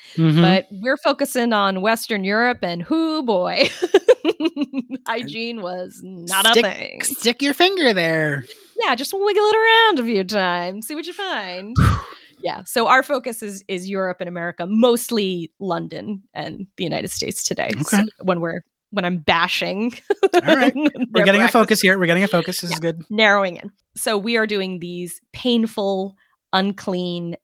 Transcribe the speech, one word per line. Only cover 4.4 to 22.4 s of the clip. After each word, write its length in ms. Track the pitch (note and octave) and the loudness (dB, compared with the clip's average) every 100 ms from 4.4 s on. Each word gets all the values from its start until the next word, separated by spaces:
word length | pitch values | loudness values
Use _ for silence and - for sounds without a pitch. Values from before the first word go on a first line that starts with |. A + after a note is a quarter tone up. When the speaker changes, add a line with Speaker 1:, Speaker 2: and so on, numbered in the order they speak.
| D#4 - C#4+ C4+ B3 B3+ - | -4 -4 -4 -6 -8 -8 -6
Speaker 2:
hygiene 540 | A#3 A3+ A3 A#3 A#3 | -6 -6 -8 -8 -6
was 380 | F3+ F3+ F#3 - | -8 -8 -10 -14
not 420 | F3+ F#3 F3 F#3+ G#3+ | -16 -14 -4 0 4
a 60 | |
Speaker 1:
Stick, 140 | A#3 G#3+ | 4 2
Speaker 2:
thing. 360 | - - - | -2 -10 -8
Speaker 1:
stick 380 | - C#4 A3+ A#3+ | -8 -4 -2 0
your 120 | C#4+ | 0
finger 400 | C#4+ F4+ G4 C#4 | 2 2 4 2
there. 500 | F#3+ E3 D#3+ D#3 C#3+ A#2+ - - - | 2 2 2 0 -2 -6 -16 -14 -4
Speaker 2:
Yeah, 120 | G#4+ A#3 | -2 -2
just 180 | C#4 | -4
wiggle 300 | G4 G4+ G4+ G#4 | -2 0 2 2
it 100 | A4 | 4
around 440 | A4+ A4+ A4+ E4 | 4 6 6 2
a 40 | |
few 200 | A#3 G#3+ F#3 | 0 -2 -2
times, 640 | G#3 F#3 F3 F3 G3 A3 | -2 0 -2 -4 -8 -10
see 80 | D#4 | -10
what 100 | D#4+ | -10
you 80 | |
find. 640 | F4+ F#4+ C#4+ F#3+ F3+ G3 B3 | -10 -8 -6 -8 -10 -4 2
Speaker 1:
<sighs> 40 | - - - - - _ | 2 2 -4 -18 -20 _
Speaker 2:
Yeah, 200 | E3+ - - | -8 -8 -6
so 220 | B3 A3+ | 0 4
our 160 | C4 | 4
focus 400 | C4 C#4 B3+ A3+ | 2 -2 -4 -8
is, 200 | G#3+ G3 - | -10 -12 -8
is 200 | F#3 F#3 | -8 -6
Europe 300 | G3 F#3+ F3+ | -4 -4 -6
and 80 | F3 | -8
America, 380 | F3 E3+ - F3+ | -8 -8 -6 -2
mostly 840 | A3 B3 A#3+ - A#3 G3 F3+ E3 _ | 4 4 4 0 -2 -2 -4 -8 _
London 640 | G3 E3+ E3 E3 G2+ G3 - | -6 -4 -6 -10 -10 -12 -12
and 320 | - D3+ - F#3+ - | -12 -10 -10 -14 -8
the 80 | |
United 280 | F3 - - | -6 -4 -6
States 320 | - - - | -6 -6 -6
today. 260 | - - - G#3+ | -6 -4 -4 -4
Speaker 1:
Okay. 80 | |
Speaker 2:
So 200 | D3+ G3+ G#3+ - | 0 0 0 -2
when 180 | F#3 F3 | -4 -2
we're, 220 | E3 F3 - _ _ | -4 -8 -12 _ _
when 160 | G3+ F3 | -6 -2
I'm 140 | F3+ | -2
bashing 720 | D3 B3+ F3+ - F3 F#3 A#3 - - F#4+ | 2 2 2 -2 -4 -2 -4 -4 -4 0
<laughs> 160 | F#4+ | 2
Speaker 1:
All 80 | F4+ | 4
right. 320 | - D4+ B3+ C4 | 4 4 4 2
We're 140 | D4+ - B3+ | 0 0 0
Speaker 2:
their 100 | G#3+ | 2
Speaker 1:
getting 180 | G3 G3+ | 4 6
a 20 | |
Speaker 2:
practice. 80 | A#3 | 6
Speaker 1:
focus 300 | A#3+ G#3+ G#3+ | 4 4 4
here. 180 | G3 F#3+ | 4 4
We're 80 | F3 | 4
getting 160 | F3 | 2
a 40 | G3 | 2
focus. 340 | F3 | 2